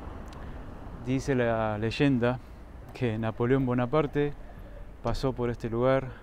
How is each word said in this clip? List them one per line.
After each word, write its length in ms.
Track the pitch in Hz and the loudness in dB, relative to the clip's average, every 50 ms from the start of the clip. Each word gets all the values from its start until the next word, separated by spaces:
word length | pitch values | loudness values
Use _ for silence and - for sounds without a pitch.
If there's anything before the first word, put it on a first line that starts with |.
| - - - - - - - - - - - - - - - - - - - - - | -12 -10 -10 -10 -12 -12 -12 -10 -10 -10 -10 -10 -10 -12 -12 -12 -12 -12 -10 -8 -2
dice 300 | 123 131 135 - 143 135 | 0 0 0 2 2 2
la 420 | 123 120 117 113 113 110 107 107 104 | 4 4 4 4 2 2 2 0 0
leyenda 600 | 110 113 110 - 147 143 135 120 117 120 127 123 - - - - - - - - - - - | 0 -2 2 4 4 4 6 6 4 4 2 0 -4 -12 -16 -16 -16 -16 -16 -14 -14 -14 -4
que 240 | - 127 117 107 110 | -2 0 0 0 0
Napoleón 480 | 113 110 107 - 120 120 135 135 135 | 0 -2 0 2 4 4 4 4 4
Bonaparte 680 | 123 123 123 123 120 143 156 151 143 - 147 147 147 143 - - - - - - - - - - - - - - | 4 2 2 2 2 2 2 2 2 2 0 0 0 -2 -6 -10 -14 -14 -14 -14 -14 -12 -12 -12 -14 -14 -4 -2
pasó 280 | 117 113 - - 135 | -2 0 2 0 0
por 180 | 117 - 120 120 | 0 0 0 -2
este 200 | 117 - - 113 | 0 -2 -4 -2
lugar 400 | 110 117 123 131 135 135 131 123 110 - | 0 2 4 4 4 4 2 -2 -8 -12